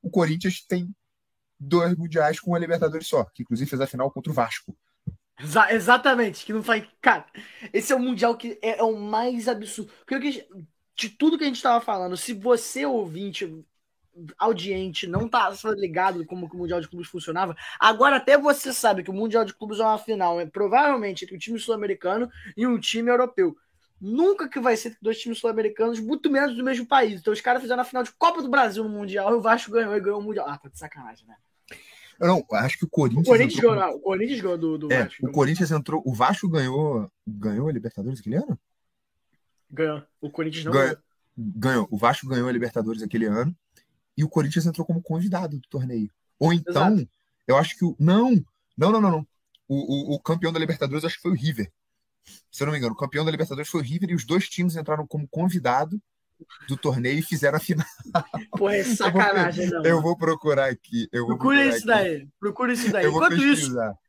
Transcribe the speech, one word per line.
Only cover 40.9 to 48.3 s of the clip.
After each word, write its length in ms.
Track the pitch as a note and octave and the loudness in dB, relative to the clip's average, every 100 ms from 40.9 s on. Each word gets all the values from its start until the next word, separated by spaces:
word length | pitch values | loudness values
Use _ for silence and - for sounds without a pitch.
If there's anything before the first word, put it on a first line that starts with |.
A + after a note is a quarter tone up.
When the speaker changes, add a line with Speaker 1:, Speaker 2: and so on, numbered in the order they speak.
| - _ _ _ - A2 G2+ | -2 _ _ _ -10 -10 -2
Speaker 1:
Ganhou. 300 | B2+ B2+ G2+ | 0 2 0
O 80 | G#2+ | 0
Vasco 280 | A#2 C#3 C3 | 0 0 -2
ganhou 220 | B2+ B2 | -2 0
a 40 | |
Libertadores 500 | B2 A#2+ A#2+ A2 A2+ | -2 -2 -4 -4 -6
aquele 240 | A2 A#2 A2+ | -4 -2 0
ano 280 | G#2 C3+ F3 _ _ _ _ _ - | 0 0 -4 _ _ _ _ _ -4
e 80 | |
o 40 | D3+ | 0
Corinthians 380 | - D3 E3 E3+ | 0 0 0 0
entrou 200 | D#3+ E3+ | -2 -4
como 160 | E3+ | -4
convidado 560 | - D#3+ F#3 F3+ F3 D3 | -2 -4 -2 -2 -4 -8
do 100 | - | -8
torneio. 420 | C#3+ B2+ A#2+ G#2 _ _ _ | -6 -4 -4 -6 _ _ _
Ou 140 | D#3 | 2
então, 420 | E3+ D#3+ E3+ E3+ | 2 2 2 4
Speaker 2:
Exato. 140 | G#3+ A#2+ _ _ _ - | 2 0 _ _ _ 2
Speaker 1:
eu 100 | C3 | 2
acho 200 | E3 - | 2 0
que 80 | |
o, 100 | F3 - | -2 2
não, 320 | D3+ F#3+ B3 | 4 6 6